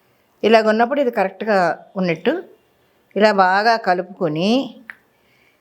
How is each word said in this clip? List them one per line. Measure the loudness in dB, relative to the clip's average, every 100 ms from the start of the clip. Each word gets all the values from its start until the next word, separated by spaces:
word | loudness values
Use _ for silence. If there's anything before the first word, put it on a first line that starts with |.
| _ _ _ _
ఇలాగ | 2 4 4
ఉన్నప్పుడు | 0 0 0
ఇది | -2
కరెక్ట్గా | -2 -4 -4 -2 0 0 -4 -10 -6
ఉన్నట్టు. | -4 -2 -2 -4 -8 _ _ _ _ _ _ 0
ఇలా | 2
బాగా | 4 2 2 2 0
కలుపుకొని | 0 -2 -4 -6 -4 -2 -2 -2 -4 -14 -20 -20 _ _ _ _ _ _